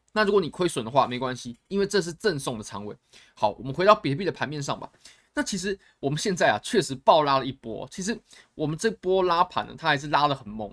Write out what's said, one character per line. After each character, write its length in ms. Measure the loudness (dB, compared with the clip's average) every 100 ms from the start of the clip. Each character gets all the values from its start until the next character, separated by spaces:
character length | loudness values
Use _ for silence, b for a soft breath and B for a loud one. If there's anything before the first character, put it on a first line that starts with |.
| _
那 100 | 0
如 80 | 2
果 80 | 2
你 100 | 0
亏 180 | -2 -2
损 160 | -2
的 60 | 0
话， 160 | 2 2
没 140 | 0
关 160 | -6 -6
系， 220 | -10 -16 _
因 100 | -2
为 80 | 0
这 160 | 0
是 120 | -2
赠 260 | -2 -2 -2
送 180 | -4 -6
的 60 |
仓 220 | -8 -12 -12
位。 100 | -14 b b b _
好， 140 | -2 -2
我 40 |
们 100 | -6
回 120 | 2 6
到 80 |
比 160 | 6 4
特 60 | -2
币 60 |
的 80 | -2
盘 160 | -4 -6
面 160 | -6
上 160 | -6 -8
吧。 100 | -8 B B B B
那 100 | -6
其 140 | -4 -4
实 200 | -4 -6 b b
我 100 | -4
们 80 | -2
现 160 | -2
在 160 | 2 4
啊， 80 | 2
确 180 | 0 0
实 140 | 0 0
暴 260 | 4 6
拉 160 | 6 2
了 80 | 0
一 60 |
波。 340 | -6 -10 -10 -10
其 100 | -8
实 160 | -6 -6 -10 B B -6
我 100 | -4
们 120 | -2
这 120 | -2
波 320 | -2 0 2
拉 200 | 4 2
盘 240 | 2 0 -6
呢， 80 | -4
它 120 | -2
还 80 | 0
是 100 | 0
拉 180 | 2 2
得 80 |
很 140 | 0 -6
猛 240 | -10 -10